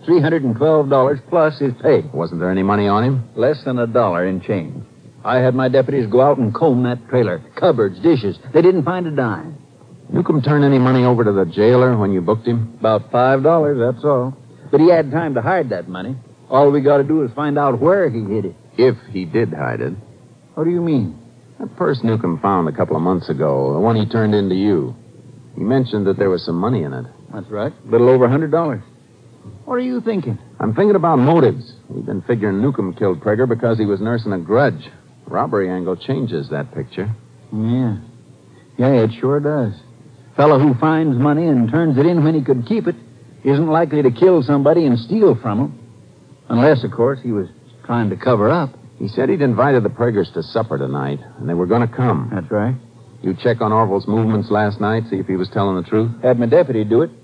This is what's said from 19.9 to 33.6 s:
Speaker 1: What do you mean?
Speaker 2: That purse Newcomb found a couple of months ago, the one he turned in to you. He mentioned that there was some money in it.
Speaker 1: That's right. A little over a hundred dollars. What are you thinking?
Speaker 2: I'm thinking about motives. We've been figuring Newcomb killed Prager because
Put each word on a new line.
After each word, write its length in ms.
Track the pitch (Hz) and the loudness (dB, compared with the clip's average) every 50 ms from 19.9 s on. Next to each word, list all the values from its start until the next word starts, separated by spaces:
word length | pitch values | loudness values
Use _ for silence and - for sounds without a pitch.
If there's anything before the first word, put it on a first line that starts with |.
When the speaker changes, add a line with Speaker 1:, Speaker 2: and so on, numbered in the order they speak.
| 87 101 - - - - - - - _ _ _ _ | -8 -10 -16 -20 -20 -20 -20 -20 -20 _ _ _ _
Speaker 1:
What 80 | - 156 | -4 -2
do 80 | 165 | -2
you 100 | 175 175 | -2 -2
mean? 380 | 170 165 156 131 104 85 78 - - - - - _ - - _ | -2 0 0 0 -2 -2 -6 -12 -20 -20 -20 -20 _ -20 -14 _
Speaker 2:
That 160 | 247 - - | -14 -12 -8
purse 280 | - 180 156 143 123 - | -4 -2 -2 -2 -2 0
Newcomb 340 | 113 113 107 - 90 85 78 | -2 -2 0 -2 -4 -4 -2
found 300 | - 98 98 92 82 78 | -2 -2 0 0 -2 -2
a 40 | 76 | -2
couple 220 | - 90 80 80 | -4 -4 -2 -2
of 80 | 80 82 | -2 0
months 260 | 90 92 87 80 - | 0 -2 -2 -2 -6
ago, 440 | 82 67 76 76 69 67 67 67 71 | -4 -2 -2 -2 0 0 0 -2 0
the 80 | 78 | 0
one 160 | 95 113 113 | 0 0 0
he 100 | 110 104 | 0 -2
turned 260 | 110 117 113 110 107 104 | -2 -2 -2 0 2 0
in 160 | 104 101 95 | 0 0 0
to 60 | 92 | -2
you. 400 | 92 98 104 98 82 69 62 60 - - - - - - - - - - - - | 0 0 0 0 0 -2 -4 -8 -14 -20 -20 -20 -20 -20 -20 -20 -20 -20 -18 -10
He 80 | 80 85 | -8 -4
mentioned 420 | 101 127 135 127 117 - 107 101 | -2 0 0 -2 -2 -4 -2 -2
that 120 | 95 95 90 | -2 0 0
there 120 | 101 98 | 0 0
was 140 | 92 87 - | 0 -2 -4
some 100 | - 85 | -4 -4
money 300 | 85 92 113 127 107 80 | -4 -2 -2 -2 -2 -4
in 80 | 71 65 | -6 -8
it. 120 | 64 62 - - - - - - | -10 -12 -12 -16 -20 -20 -18 -16
Speaker 1:
That's 160 | 104 98 - | -16 -14 -10
right. 220 | 107 104 107 135 - | -8 -8 -8 -8 -8
A 180 | - - 110 | -12 -8 -2
little 180 | 110 117 120 127 | 2 4 4 6
over 180 | 131 131 127 | 6 4 4
a 40 | 120 | 4
hundred 220 | 127 143 160 151 143 | 2 0 0 0 0
dollars. 280 | 165 170 156 123 107 104 - - _ _ _ _ _ _ - - - - - - - - | 0 0 -2 -4 -8 -10 -16 -20 _ _ _ _ _ _ -20 -20 -20 -20 -20 -20 -20 -10
What 100 | - 254 | -6 -4
are 60 | 247 | -4
you 200 | 254 254 254 240 | -4 -4 -6 -4
thinking? 380 | - 226 226 190 139 127 113 - - - - - | -4 -4 -4 -4 -4 -6 -8 -8 -10 -20 -10 -6
Speaker 2:
I'm 120 | - - 113 | -4 -4 0
thinking 220 | - 196 208 208 | 2 2 4 4
about 240 | 190 160 170 165 131 | 4 2 2 2 4
motives. 540 | 123 143 170 170 139 110 - - - - - - - - | 4 4 4 4 4 4 2 0 -10 -14 -20 -20 -18 -12
We've 180 | - - - | -12 -10 -8
been 160 | 107 104 98 85 | -8 -8 -8 -4
figuring 400 | - 123 113 98 107 95 98 107 | -4 -2 -2 0 -2 0 0 0
Newcomb 320 | 139 143 - 101 92 85 | -2 -2 -2 -6 -6 -4
killed 260 | - 107 98 90 78 | -4 -2 -2 -2 -2
Prager 280 | - 107 104 107 127 127 | -2 -2 0 0 0 0
because 280 | 120 117 | 0 -2